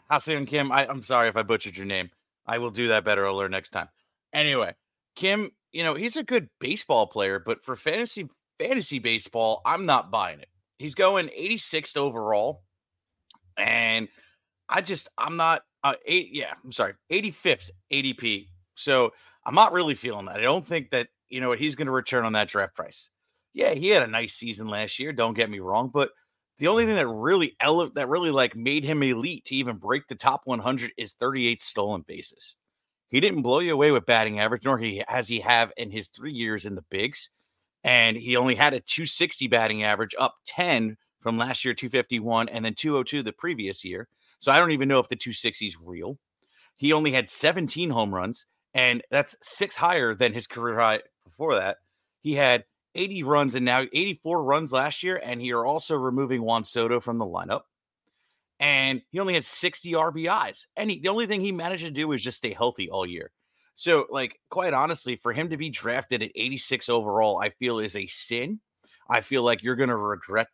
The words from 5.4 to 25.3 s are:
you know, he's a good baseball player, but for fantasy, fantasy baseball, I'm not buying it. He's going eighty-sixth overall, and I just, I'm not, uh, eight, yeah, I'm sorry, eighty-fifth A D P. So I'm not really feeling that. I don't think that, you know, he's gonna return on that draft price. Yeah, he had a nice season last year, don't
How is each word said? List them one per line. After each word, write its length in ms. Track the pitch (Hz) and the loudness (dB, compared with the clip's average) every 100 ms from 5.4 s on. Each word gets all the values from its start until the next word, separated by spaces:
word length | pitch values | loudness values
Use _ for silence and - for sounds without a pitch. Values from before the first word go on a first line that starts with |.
| 196 - _ | -4 -12 _
you 140 | 156 | -4
know, 100 | 165 | -2
he's 220 | 147 233 311 | -2 -4 -6
a 60 | |
good 260 | 233 247 151 _ | -2 -2 -2 _
baseball 460 | 123 202 - 120 101 | -6 -4 2 4 4
player, 320 | 110 98 98 | 0 0 0
but 240 | 95 113 | -4 -6
for 140 | - 123 | -6 -4
fantasy, 500 | 156 190 233 208 151 - _ - | -2 -2 -4 -8 -12 -16 _ -8
fantasy 400 | 247 262 156 135 | -2 -2 -2 -4
baseball, 640 | 113 113 - 117 113 110 127 | 0 -2 -2 0 0 0 0
I'm 180 | 175 | -2
not 260 | 180 127 92 | 2 2 2
buying 300 | 110 90 73 | -2 -2 -6
it. 80 | - _ _ _ | -18 _ _ _
He's 160 | 147 | -8
going 340 | 139 190 190 160 | 4 4 4 0
eighty-sixth 600 | - 185 226 - 160 151 | -6 -4 -4 -4 -6 -4
overall, 680 | 147 143 117 107 104 123 - _ _ _ _ _ _ _ _ _ - | -2 -2 -2 0 2 0 -4 _ _ _ _ _ _ _ _ _ -2
and 500 | 110 117 113 113 107 _ _ _ _ _ - | 0 2 2 0 -2 _ _ _ _ _ -2
I 140 | - | -2
just, 280 | 175 170 - - | 0 -6 -8 -6
I'm 180 | 160 170 | -4 0
not, 260 | 165 165 - _ | 2 2 -2 _
uh, 100 | 139 127 - | -2 -2 0
eight, 240 | 180 - | 0 0
yeah, 220 | 139 95 - | -6 -8 -10
I'm 80 | 127 | -10
sorry, 220 | 120 98 - _ | -2 -2 -2 _
eighty-fifth 600 | 185 208 - - 127 - - _ | -2 -2 -2 0 0 -2 -20 _
A 120 | 139 | -2
D 120 | 135 | -2
P. 340 | 113 117 101 98 - _ - | -2 -2 -4 -6 -20 _ -8
So 360 | 143 131 117 - _ _ | 2 4 4 0 _ _
I'm 100 | - | 2
not 180 | 160 196 | 6 6
really 220 | 175 160 | 6 0
feeling 300 | 131 127 104 95 | -2 -6 -8 -8
that. 100 | 104 | 0
I 60 | |
don't 240 | 120 175 147 | 2 2 0
think 240 | 165 123 | -6 -2
that, 180 | 127 120 _ _ | -2 -2 _ _
you 120 | 127 | -4
know, 120 | 127 | -2
he's 220 | 120 151 | 0 -2
gonna 180 | 139 139 | -2 -2
return 320 | 131 - 127 | -2 0 0
on 80 | 113 | 2
that 160 | 107 104 | 2 0
draft 260 | 104 95 | 0 -2
price. 360 | - 82 - - _ _ _ _ | -4 -12 -14 -20 _ _ _ _
Yeah, 220 | - - | 0 2
he 140 | 143 185 | 2 4
had 140 | 196 | 4
a 40 | 113 | 4
nice 280 | 113 113 | -2 -4
season 340 | - 117 104 110 | -8 -10 -8 -6
last 300 | 104 107 - | -4 -4 -6
year, 140 | 143 | -6
don't 220 | 131 117 | 0 0